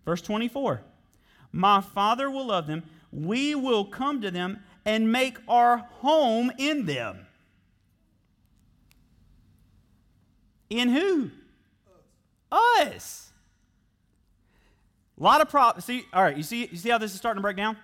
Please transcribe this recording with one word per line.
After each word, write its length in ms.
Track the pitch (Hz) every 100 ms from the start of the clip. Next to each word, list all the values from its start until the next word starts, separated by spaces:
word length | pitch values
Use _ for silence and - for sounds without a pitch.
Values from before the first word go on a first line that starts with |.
Verse 160 | - 170
twenty-four. 600 | - 208 233 277 247 120 - _ _ _ _ _ _
"My 280 | 160 196 196
Father 480 | 196 202 202 240 277
will 180 | 269 254
love 200 | 190 151
them. 160 | 156 165 - _
We 420 | 143 165 240 285
will 300 | 294 262 220
come 360 | 202 - 269 285
to 100 | 202
them 320 | 180 180 208 - _
and 280 | 208 220 220
make 260 | 240 262 254 -
our 300 | 240 240 240
home 760 | 240 - 262 320 254 226 247 247
in 280 | 277 302 180
them." 400 | 131 113 92 95 _ _ _ _ _ _ _ _ _ _ _ _ _ _ _ _ _ _ _ _ _ _ _ _ _ _ _ _ _ _ _ _ _ _
In 180 | 226 247
who? 420 | 262 392 339 196 - _ _ _ _ _ _ _ _ _ _ _
Us. 800 | 330 480 453 269 98 - - - _ _ _ _ _ _ _ _ _ _ _ _ _ _ _ _ _ _ _
A 60 |
lot 180 | 185 285
of 80 | 302
pro-, 300 | 285 240 180
see, 260 | 202 247 -
all 120 | 180
right, 120 | 180 143
you 60 |
see, 240 | 156 233 240
you 100 | 170
see 120 | 208
how 100 | 233
this 140 | 214
is 60 | 185
starting 200 | 233 202
to 40 |
break 140 | 202 196
down? 200 | 214 220